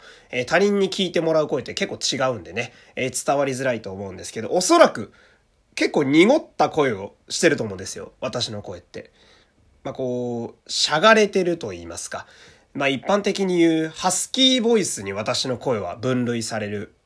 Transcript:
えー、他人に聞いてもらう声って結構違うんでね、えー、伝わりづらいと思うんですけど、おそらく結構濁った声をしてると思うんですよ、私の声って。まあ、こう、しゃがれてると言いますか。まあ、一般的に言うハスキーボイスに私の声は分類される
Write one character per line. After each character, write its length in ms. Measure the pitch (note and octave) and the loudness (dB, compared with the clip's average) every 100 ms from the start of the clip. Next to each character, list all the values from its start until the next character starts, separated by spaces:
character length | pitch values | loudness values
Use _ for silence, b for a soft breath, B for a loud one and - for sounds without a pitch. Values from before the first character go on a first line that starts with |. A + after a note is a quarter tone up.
| B B B | B B B
え 120 | B2 | -6
ー、 40 | B2 | 0
他 140 | E3 | 4
人 200 | G3+ G3+ | 4 4
に 100 | F#3+ | 0
聞 200 | F#3+ F3+ | 0 -2
い 20 | |
て 80 | F3 | 0
も 140 | E3 | 2
ら 80 | D#3+ | 2
う 60 | D3+ | 2
声 160 | C#3+ | -2
っ 20 | A2 | -4
て 80 | |
結 180 | G2+ - | -6 -6
構 340 | A2+ - C3 C3 | -4 -4 -2 -2
違 100 | B2 | -2
う 40 | |
ん 40 | |
で 100 | A2 | -8
ね、 180 | G2 A#2+ b b - | -8 -8 b b -8
え 120 | B2+ | -6
ー、 180 | - - | -4 0
伝 120 | C#3+ | 0
わ 80 | C#3 | 0
り 60 | |
づ 140 | B2+ C3 | -2 -2
ら 80 | |
い 80 | A2+ | -4
と 100 | G2+ | -6
思 180 | F#2+ G2 | -10 -10
う 40 | |
ん 20 | F2+ | -12
で 80 | |
す 80 | F2+ | -12
け 100 | - | -10
ど、 80 | A3 | -2
お 100 | E3+ | 0
そ 160 | F3+ E4+ | 4 6
ら 120 | C#4 | 6
く 220 | - - b b b b _ _ - | 4 -12 b b b b _ _ -4
結 160 | D#4 | -2
構 140 | - C3+ | 0 4
濁 300 | D3+ G3 D#4 | 6 6 4
っ 80 | - - | 0 -2
た 120 | D3 | 0
声 240 | D#3 C#3 | 0 0
を 220 | G2+ G2 _ - | -2 -8 _ -10
し 100 | - | 0
て 100 | E3+ | 2
る 80 | C3+ | 2
と 60 | |
思 100 | A2 | -4
う 20 | F#2+ | -8
ん 20 | |
で 80 | F#2 | -12
す 120 | - | -14
よ、 160 | F2 _ | -16 _
私 280 | B2 B2 A2+ | -8 -6 -6
の 120 | G#2 | -8
声 180 | G2+ F2+ | -12 -14
っ 20 | |
て。 300 | - - - b b b b _ _ _ | -16 -18 -18 b b b b _ _ _
ま 80 | C#3 | -10
あ、 20 | |
こ 600 | C3 B2+ B2 B2 A#2+ A2+ - - | -6 -4 -4 -4 -6 -8 -12 -8
う、 60 | |
し 180 | - - | -2 0
ゃ 120 | D3+ | 4
が 120 | G#3+ | 6
れ 140 | A3 G#3 | 6 4
て 160 | G3+ | 2
る 140 | F3 E3+ | 0 -2
と 120 | A2+ | -6
言 120 | F2 | -10
い 40 | E2+ | -12
ま 120 | E2+ | -12
す 120 | - | -10
か。 160 | F2+ b b b b _ | -12 b b b b _
ま 120 | C3+ C#3 | -4 -2
あ、 40 | |
一 140 | C3+ | 0
般 180 | - G3+ | 0 0
的 240 | G3+ F#3+ F#3+ | 0 0 2
に 140 | F3 | 4
言 260 | E3 D#3+ D#3+ | 4 4 -2
う 20 | |
ハ 240 | - F#3 | -2 -2
ス 200 | F3+ - | -2 -2
キ 280 | B3+ C4 B3+ | 2 2 4
ー 20 | |
ボ 160 | A3+ A3+ | 4 2
イ 80 | - | 2
ス 160 | - | -4
に 100 | G2+ | -6
私 360 | G3 G#3+ A#2+ C3 | -4 -2 -2 -2
の 100 | A#2 | -2
声 220 | C#3+ A2 | -2 -2
は 160 | F2 F2 | -4 -4
分 300 | B2+ B2+ A#2+ | -2 0 0
類 180 | A#2 | -4
さ 160 | A2 A2 | -4 -6
れ 100 | G#2 | -6
る 240 | G#2 - _ | -6 -10 _